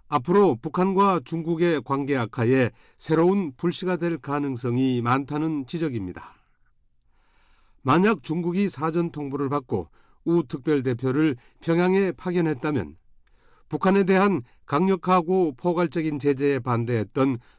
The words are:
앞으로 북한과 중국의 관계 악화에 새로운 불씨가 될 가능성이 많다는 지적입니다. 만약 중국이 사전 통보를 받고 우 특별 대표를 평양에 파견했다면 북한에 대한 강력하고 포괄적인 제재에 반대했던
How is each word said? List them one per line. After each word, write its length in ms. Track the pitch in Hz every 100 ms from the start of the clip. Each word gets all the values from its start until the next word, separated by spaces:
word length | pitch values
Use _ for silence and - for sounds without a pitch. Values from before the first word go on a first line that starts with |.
| -
앞으로 500 | 143 123 180 196 117
북한과 600 | 160 160 190 190 196 180 120
중국의 560 | 160 160 165 175 156
관계 320 | - 139 139 135
악화에 560 | 113 - 117 131 120 - _ _
새로운 540 | - 156 170 202 170 127
불씨가 400 | 175 170 180 180
될 200 | 170 160
가능성이 840 | 139 143 143 123 123 120 131 127
많다는 640 | 117 131 139 147 160 156 131
지적입니다. 680 | 170 160 120 92 82 - - _ _ _ _ _ _ _ _ _ _ _ _ _ _
만약 400 | 120 156 196 202
중국이 480 | - 160 175 175 202
사전 420 | - 160 160 170
통보를 380 | 147 143 135 139
받고 400 | 143 135 107 82 _ _ _ -
우 180 | 170 -
특별 360 | 147 131 147
대표를 520 | 131 120 131 131 156 120 _ _
평양에 500 | - 165 180 190 196
파견했다면 840 | - 185 180 160 139 156 147 80 73 _ - _ _ _ _ -
북한에 340 | 151 185 196
대한 400 | 190 185 202 175 120 _ -
강력하고 880 | 143 190 190 180 185 160 185 170 127
포괄적인 640 | 175 170 175 170 156 147
제재에 400 | 139 135 143 139
반대했던 800 | 127 117 117 120 101 - 135 123 -